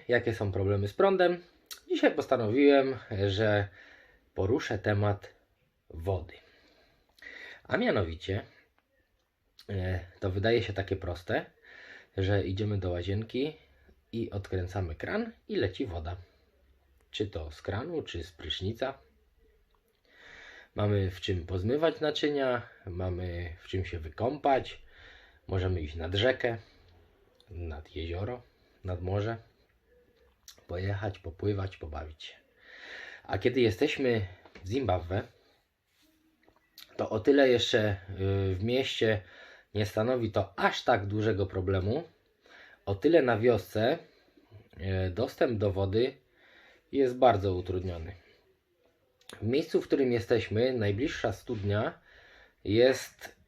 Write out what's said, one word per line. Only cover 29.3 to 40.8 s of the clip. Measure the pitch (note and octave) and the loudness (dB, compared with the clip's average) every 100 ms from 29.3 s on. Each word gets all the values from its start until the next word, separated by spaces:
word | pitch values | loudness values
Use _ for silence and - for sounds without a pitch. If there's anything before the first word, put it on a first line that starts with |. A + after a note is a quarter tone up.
| A#2 - _ _ _ _ _ _ _ _ _ - - - | -6 -10 _ _ _ _ _ _ _ _ _ -20 -20 -10
pojechać, | F2 F#2+ G2+ G#2 - | -6 -4 -2 -4 -6
popływać, | E2+ - G2+ G2 F#2+ - | -12 -6 -4 -2 -4 -8
pobawić | D#2 D#2 D#2 - | -10 -10 -12 -14
się. | - - _ _ - - - - - - | -18 -20 _ _ -20 -20 -18 -16 -16 -18
A | - G2 | -6 0
kiedy | B2 C3 | 0 4
jesteśmy | A#2 G#2 D3 - C3 A2+ G2 - - - | 2 4 0 2 2 2 -2 -10 -20 -16
w | F#2 | -6
Zimbabwe, | B2 A#2+ F2+ E2+ G2 A#2 _ _ _ _ _ _ _ _ _ _ _ _ _ _ - - - | -2 0 -2 0 -4 -4 _ _ _ _ _ _ _ _ _ _ _ _ _ _ -20 -18 -6
to | G#2 | -4
o | G#2+ | 0
tyle | A#2+ C#3 C3 | 4 6 8
jeszcze, | A#2+ - A#2+ G#2+ | 6 4 2 2
y, | G2 - F#2+ F#2+ G2 G2 F#2 | 0 -6 -4 0 0 0 0
w | |
mieście | A2 B2+ C3 - A2+ G#2 - - - - _ | 0 0 -2 0 2 0 -4 -20 -20 -20 _
nie | G#2 G#2 | -2 -2
stanowi | - A2+ B2+ A2+ | 0 0 0 0
to | G#2 F#2+ - | -2 -2 0
aż | G3 - | 0 0